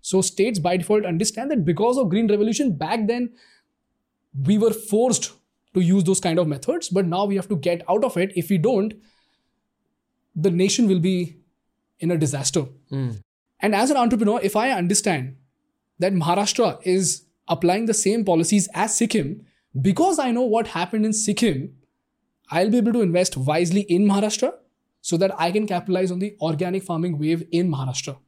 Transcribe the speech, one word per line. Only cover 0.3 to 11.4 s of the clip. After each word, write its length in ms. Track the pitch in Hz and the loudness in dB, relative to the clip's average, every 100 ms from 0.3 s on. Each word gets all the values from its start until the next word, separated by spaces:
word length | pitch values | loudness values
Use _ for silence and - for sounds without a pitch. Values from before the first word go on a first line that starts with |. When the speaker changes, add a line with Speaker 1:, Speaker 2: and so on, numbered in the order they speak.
| - 214 208 | 0 0 0
Speaker 1:
by 180 | 165 180 | 0 -2
default 280 | 165 214 196 | 2 0 2
understand 460 | 165 214 - 269 | -2 -2 -4 -2
that 140 | 277 156 | 0 0
because 320 | 170 220 254 | 0 0 2
of 120 | 214 | 0
Green 180 | 196 226 | 0 2
Revolution, 460 | 208 220 233 277 | 2 2 0 0
back 340 | 151 156 226 208 | -2 -4 -2 0
then 260 | 240 240 _ _ _ _ _ _ _ _ _ _ 135 139 | -2 -4 _ _ _ _ _ _ _ _ _ _ -4 0
we 120 | 208 | 2
were 140 | 226 | 2
forced 640 | 214 - 208 254 - - - _ _ _ | 0 -2 0 2 0 -4 -14 _ _ _
to 80 | 185 | 0
use 220 | 170 196 | 4 4
those 160 | 175 185 | 4 0
kind 180 | 180 165 | 0 0
of 100 | 165 | 0
methods, 420 | 143 - 330 - | -2 -2 -4 -2
but 160 | 202 180 | 0 0
now 200 | 175 202 | 0 0
we 100 | 196 | -2
have 140 | 185 | -2
to 60 | 185 | -2
get 260 | 170 170 170 | -2 -2 -2
out 140 | 202 | -2
of 120 | 262 175 | 0 0
it. 160 | 196 175 | -2 -2
If 140 | 165 | 0
we 80 | 196 | 0
don't, 360 | 196 226 214 214 _ _ _ _ _ _ _ _ _ _ _ _ _ 160 | 2 2 -2 -6 _ _ _ _ _ _ _ _ _ _ _ _ _ -2
the 160 | 190 | 0
nation 360 | 170 196 220 220 | 2 0 2 2
will 120 | 185 | 2
be 380 | 175 185 170 - | 2 0 -4 -10